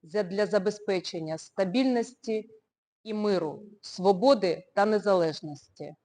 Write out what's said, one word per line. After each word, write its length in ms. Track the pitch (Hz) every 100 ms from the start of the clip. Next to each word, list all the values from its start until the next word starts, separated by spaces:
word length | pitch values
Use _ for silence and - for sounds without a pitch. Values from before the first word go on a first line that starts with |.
задля 420 | 165 185 190 196 208
забезпечення 920 | 208 190 208 - 190 - 175 160 160
стабільності 1120 | - - 190 202 262 247 233 - - 220 214 - _ _ _ _
і 100 | 220
миру, 500 | 214 208 190 156 143 - -
свободи 840 | - - 185 185 240 277 190 156 - -
та 100 | 202
незалежності. 1080 | 214 196 185 165 147 160 143 _ _ 147 -